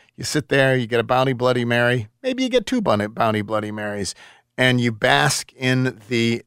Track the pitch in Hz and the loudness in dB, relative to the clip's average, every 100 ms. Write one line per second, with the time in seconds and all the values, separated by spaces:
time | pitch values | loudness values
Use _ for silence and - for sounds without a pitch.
0 | _ - - 151 - 139 135 131 113 120 | _ -12 -6 -4 0 2 2 2 0 0
1 | 113 127 131 120 123 123 120 120 120 123 | 0 0 0 0 0 0 0 2 2 0
2 | 104 _ 262 254 262 247 - 254 180 104 | -4 _ -6 -2 0 0 0 -2 0 0
3 | 104 107 113 107 104 107 107 107 104 104 | -2 -2 0 0 -2 -4 -4 -6 -8 -6
4 | 95 - - - _ - 127 123 120 107 | -8 -10 -18 -20 _ 0 2 2 0 2
5 | 127 139 143 - - - 127 127 131 104 | 2 4 2 -2 -8 -4 0 0 0 -4
6 | 107 120 117 117 | -4 0 0 -2